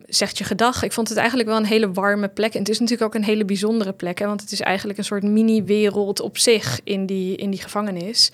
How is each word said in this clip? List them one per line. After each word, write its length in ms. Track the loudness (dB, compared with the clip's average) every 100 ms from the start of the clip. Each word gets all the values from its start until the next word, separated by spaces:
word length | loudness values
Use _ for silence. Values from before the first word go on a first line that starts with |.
| -6
zegt 320 | -2 -2 -4
je 60 |
gedag. 400 | -4 2 2 2
Ik 80 | -2
vond 180 | -2 -2
het 80 | 2
eigenlijk 320 | 2 2 0
wel 80 | 2
een 80 | 2
hele 260 | 2 2
warme 360 | 2 2 2 0
plek. 260 | -2 -2
En 60 | 0
het 100 | -2
is 100 | 0
natuurlijk 280 | 0 0 0
ook 140 | 0
een 60 | 0
hele 180 | 2 2
bijzondere 480 | 0 0 0 -2
plek, 260 | -4 -6 -2
hè, 60 | -2
want 160 | -4
het 100 | -6
is 100 | -4
eigenlijk 360 | -2 -2 -2 -6
een 80 | -4
soort 180 | -2
mini-wereld 960 | 2 4 4 4 2 2 4 2 -2 -2
op 180 | -4 0
zich 420 | 2 2 2 -6
in 220 | -4 -4 -2
die, 300 | -2 -4 -4
in 140 | -4
die 120 | -6
gevangenis. 680 | -6 -4 -4 -4 -4 0 0